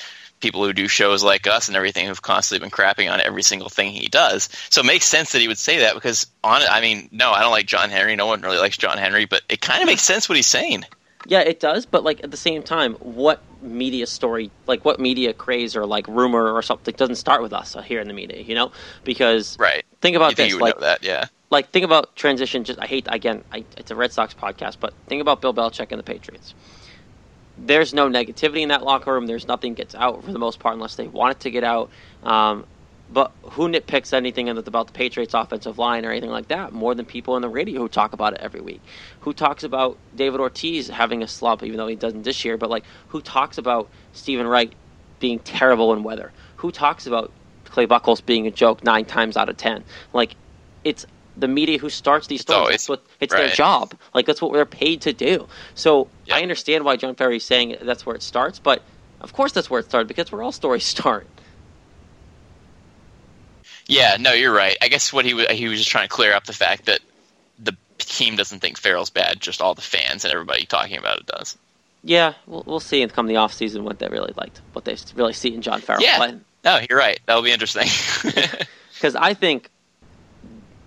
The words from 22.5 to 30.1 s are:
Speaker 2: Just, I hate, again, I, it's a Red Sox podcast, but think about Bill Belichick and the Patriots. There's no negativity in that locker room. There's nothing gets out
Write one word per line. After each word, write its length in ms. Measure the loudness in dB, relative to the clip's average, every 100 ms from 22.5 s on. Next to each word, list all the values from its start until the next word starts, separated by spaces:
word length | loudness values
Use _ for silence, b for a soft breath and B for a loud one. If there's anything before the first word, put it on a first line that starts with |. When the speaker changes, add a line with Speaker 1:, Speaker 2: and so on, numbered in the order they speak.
| -4
Speaker 2:
Just, 140 | -6 -8
I 80 | -6
hate, 200 | -6 -4
again, 340 | -4 -2 -4 -8
I, 140 | -14 -14 -20
it's 120 | -14
a 40 |
Red 180 | -4 -2
Sox 220 | 0 -4
podcast, 420 | -4 -8 -6 -10 -8
but 120 | -10 -10 -8
think 160 | -2
about 180 | 0 0
Bill 140 | 0
Belichick 360 | 0 -4 -4 -10
and 60 | -10
the 40 |
Patriots. 480 | -10 -12 -14 -20 -20 -20 b b b b b -20 -20 -20 -20 -16
There's 380 | 2 4 4
no 140 | 2 2
negativity 500 | 2 -2 -2 -2 0
in 80 | 0
that 140 | 0
locker 280 | 0 -2 0
room. 160 | -2 -2
There's 220 | -8 -4
nothing 240 | -6 -4
gets 220 | -8 -12
out 300 | -2 -2